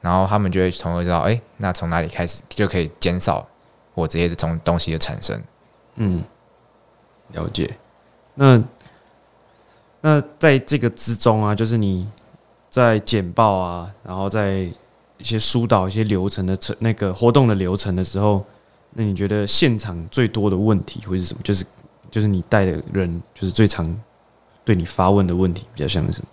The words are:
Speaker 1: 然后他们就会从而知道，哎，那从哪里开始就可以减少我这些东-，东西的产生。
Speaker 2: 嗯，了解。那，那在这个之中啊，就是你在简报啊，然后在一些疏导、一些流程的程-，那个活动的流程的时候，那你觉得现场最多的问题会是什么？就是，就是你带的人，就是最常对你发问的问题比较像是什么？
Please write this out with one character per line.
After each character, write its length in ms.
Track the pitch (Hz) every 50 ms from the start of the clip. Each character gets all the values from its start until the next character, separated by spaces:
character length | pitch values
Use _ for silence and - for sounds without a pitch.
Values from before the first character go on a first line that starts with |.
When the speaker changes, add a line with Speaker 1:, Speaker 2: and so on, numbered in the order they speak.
Speaker 1:
然 100 | - 87
后 140 | 90 92 95
他 140 | 95 104 107
们 120 | 101 95
就 80 | 90 95
会 120 | 92 90
从 240 | 85 - - 85 85
而 80 | 87 87
知 60 | 87
道， 100 | 87 85
哎， 200 | 67 95 110 117 - _ _ _
那 140 | 104 95
从 180 | 90 - - 85
哪 100 | 85 85
里 60 | 82 82
开 180 | - - 87
始 160 | 85 - - - _
就 180 | - - 107 95
可 120 | - 92
以 100 | 82 78 - _
减 200 | - 87 87 92
少 260 | - - 78 - - - _ _ _ _ _ _ _ _ _
我 140 | - 82 78
这 100 | - 82
些 100 | 87 85
东-， 280 | 82 - - 80 82 80 -
东 160 | - 85 82
西 120 | - -
的 60 | 80 78
产 240 | - - - -
生。 180 | - - 50 55 - - _ _ _ _ _ _ _ _ _
Speaker 2:
嗯， 280 | - 113 98 90 85 - - _ _ _ _ _ _ _ _ _ _ _ _ _ _ _ _ _ _ _ _ -
了 140 | 82 80 -
解。 280 | - - 80 - - - _ _ _ _ _ _ _ _ _ _ _
那， 280 | - 139 135 127 117 110 - - _ - - _ _ _ _ _ _ _ _ _ _ _ _ _ _ _ _ _ _ _ _ _ _
那 220 | - 156 151 147 139 - - _
在 180 | - 160 139 135
这 180 | - - 147 135
个 120 | 113 117
之 240 | - - - - 120
中 280 | 101 - 120 110 110 107
啊， 100 | 104 107
就 120 | 101 113
是 120 | 110 117 113
你 300 | 107 98 95 90 92 104 - - _ _ _ _ _ _ _ _ _ _
在 300 | - 131 123 117 110 107
简 300 | 101 - - 107 95 87 85
报 220 | 113 113 107 98
啊， 360 | 92 92 87 87 87 85 92 98 - _
然 120 | - 92
后 140 | 95 95 98
在 400 | 98 110 104 98 98 95 92 85 80 - _ _ _ _ _ _ _ _
一 60 | -
些 140 | - 113 107
疏 280 | 104 - - 120 117
导、 220 | 113 117 98 92 92
一 40 |
些 120 | 98 110 110
流 260 | 107 104 92 92 101
程 160 | - - 95
的 100 | 92 95
程-， 200 | 92 - - - -
那 140 | 104 113 107
个 180 | - 104 98
活 200 | 90 - 120 120
动 160 | 117 143 135 117
的 80 | 107
流 200 | 95 95 87 92
程 200 | 101 - 104 90
的 80 | 90 92
时 160 | - - 98
候， 260 | 101 104 104 98 101 - - _ _ _ _ _ _ _
那 120 | _ - 113
你 120 | 104 98
觉 120 | 90 101 98
得 180 | 104 104 101 98
现 300 | - - 170 143 117 107
场 300 | - 107 87 85 82 87
最 180 | - - 123 107
多 220 | - 110 101 104
的 60 | 95
问 260 | 92 104 110 107 95 -
题 200 | - - - - 92
会 100 | 92 92
是 80 | 90
什 80 | 87 -
么？ 80 | - -
就 80 | - 101
是， 120 | 95 95 - _ - - - _ _ _ -
就 100 | - 110
是 60 | 107 107
你 140 | 101 92 85
带 220 | - - 107 98
的 160 | 92 80 80 80 - -
人， 280 | 98 92 87 85 85 - _ _
就 80 | -
是 100 | - 95
最 160 | 87 - 110 101
常 320 | - - 85 80 85 107 110 _ _ _ _ _ _ _ _ _ _ _ _
对 120 | - 110
你 100 | 90 85
发 240 | 85 - - 92 92
问 160 | 101 101 98
的 100 | 87 87
问 160 | 90 95 90
题 140 | 85 - - - -
比 80 | -
较 60 | 73 -
像 180 | 95 87 76
是 80 | - -
什 80 | -
么？ 60 | - -